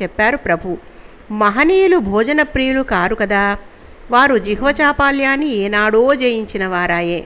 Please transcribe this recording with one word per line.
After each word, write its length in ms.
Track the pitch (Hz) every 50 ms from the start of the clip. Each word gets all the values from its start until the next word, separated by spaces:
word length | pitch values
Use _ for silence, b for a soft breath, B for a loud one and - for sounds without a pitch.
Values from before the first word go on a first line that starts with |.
| 202
చెప్పారు 340 | 175 - - 214 226 262
ప్రభు. 400 | 277 - - 170 165 - 185 175 - B B B B B B B B B -
మహనీయులు 680 | 208 214 214 208 202 240 294 320 381 381 392 370 339
భోజన 460 | 359 220 196 196 208 226 240 302 302 302
ప్రియులు 400 | 294 - 262 262 262 262 269 262
కారు 320 | - 226 185 175 208 220
కదా, 420 | 220 214 196 208 196 202 202 202 202 B B B B B B B B - -
వారు 280 | 240 240 269 285 269 220
జిహ్వచాపాల్యాన్ని 1080 | 180 208 208 202 233 277 285 - 302 285 294 - 294 277 277 277 269 269 269 277 311
ఏనాడో 680 | 302 247 208 196 202 208 208 214 214 214 220 240 262 285
జయించిన 520 | 262 262 247 233 220 220 208 - 202 196
వారాయే. 580 | 185 185 175 180 175 175 170 175 170 175 170 -